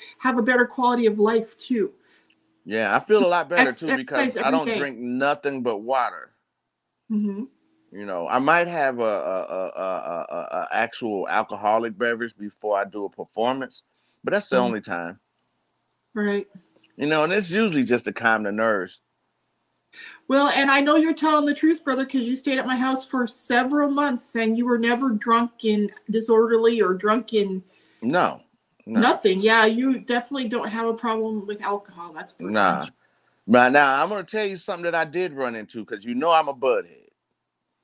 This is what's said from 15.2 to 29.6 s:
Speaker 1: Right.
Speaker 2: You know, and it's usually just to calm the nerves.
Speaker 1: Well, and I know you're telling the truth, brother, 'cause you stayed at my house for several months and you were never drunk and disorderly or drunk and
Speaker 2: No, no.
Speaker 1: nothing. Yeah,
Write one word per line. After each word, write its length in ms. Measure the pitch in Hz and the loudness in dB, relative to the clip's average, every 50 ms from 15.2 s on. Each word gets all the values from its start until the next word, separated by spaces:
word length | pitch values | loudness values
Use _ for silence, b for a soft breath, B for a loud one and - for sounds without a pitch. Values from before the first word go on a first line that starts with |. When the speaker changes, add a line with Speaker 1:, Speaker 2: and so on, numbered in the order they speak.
| _ _ _ _ _ _ _ _ _ _ _ _ _ _ _ _ _ _ - | _ _ _ _ _ _ _ _ _ _ _ _ _ _ _ _ _ _ -6
Speaker 1:
Right. 340 | 220 208 202 202 202 190 - - - _ _ _ _ _ _ _ - | -4 -2 -2 -2 -4 -6 -8 -14 -20 _ _ _ _ _ _ _ -6
Speaker 2:
You 100 | 131 147 | -2 0
know, 160 | 156 156 151 | 2 2 2
and 100 | 160 185 | 2 2
it's 160 | 208 202 170 | 0 -2 0
usually 340 | 165 208 220 214 160 143 123 | 0 0 2 2 2 2 2
just 220 | 110 123 120 - | 2 2 0 0
to 80 | - 104 | -2 -6
calm 300 | - 117 117 110 107 107 | -2 0 2 2 2 0
the 80 | 101 | -2
nerves. 500 | 104 107 113 113 107 98 90 95 - - _ _ _ _ _ _ _ _ _ _ _ _ _ _ _ _ _ _ B B B B B B B - | -2 0 0 2 0 0 -2 -6 -10 -18 _ _ _ _ _ _ _ _ _ _ _ _ _ _ _ _ _ _ B B B B B B B 0
Speaker 1:
Well, 200 | 262 277 285 285 | 2 2 4 4
and 220 | 285 277 277 277 | 2 2 2 4
I 80 | 269 285 | 4 4
know 160 | 285 294 302 | 4 4 4
you're 180 | 311 311 320 320 | 4 4 2 2
telling 320 | - 294 311 311 302 294 | 0 2 2 4 4 2
the 80 | 294 285 | 2 0
truth, 300 | - - 311 330 311 - | 2 2 2 2 2 0
brother, 220 | 285 262 254 269 | -4 -2 -2 -2
'cause 160 | 269 - 269 | -2 -2 -2
you 140 | 233 233 262 262 | -2 -2 -4 -4
stayed 220 | - 285 262 262 | -2 -2 -2 -2
at 60 | - | -2
my 120 | 240 262 240 | -2 -2 0
house 260 | 254 262 269 262 - | 0 0 0 -2 -4
for 240 | - - 254 240 226 | -4 -4 -4 -2 -4
several 640 | - - - - 254 240 254 262 294 294 294 285 | -6 -8 -4 0 0 0 0 2 2 0 2 2
months 460 | 277 285 294 285 254 240 - - - 226 | 0 0 0 0 -2 -4 -6 -6 -4 -2
and 200 | 226 220 226 233 | 0 0 0 0
you 80 | 240 | 0
were 120 | 247 240 233 | 0 0 0
never 320 | 233 240 240 240 277 262 | 2 0 0 0 0 -2
drunk 420 | 220 208 - 233 226 226 233 240 - - - | -2 -2 0 2 2 2 2 0 -4 -4 -2
and 260 | 220 214 214 208 202 - - _ - | 0 2 2 0 -2 -4 -8 _ -4
disorderly 720 | 208 226 220 233 226 220 233 226 233 226 226 226 233 226 | -2 -2 2 2 4 4 4 4 4 4 4 4 4 4
or 120 | 202 180 185 | 2 2 2
drunk 400 | 185 208 208 214 247 220 - 226 | 0 2 2 2 0 0 0 0
and 280 | 214 202 196 190 190 185 b b b b b b b | 0 0 0 -2 -6 -8 b b b b b b b
Speaker 2:
No, 380 | 110 117 156 180 151 90 67 - - _ _ _ _ _ _ _ - | -4 0 2 2 2 2 0 -4 -16 _ _ _ _ _ _ _ -12
no. 160 | - 113 110 | -4 0 2
Speaker 1:
nothing. 400 | 220 262 359 - - 208 185 190 | 4 4 4 2 2 0 2 4
Yeah, 240 | 202 220 226 226 | 4 4 6 6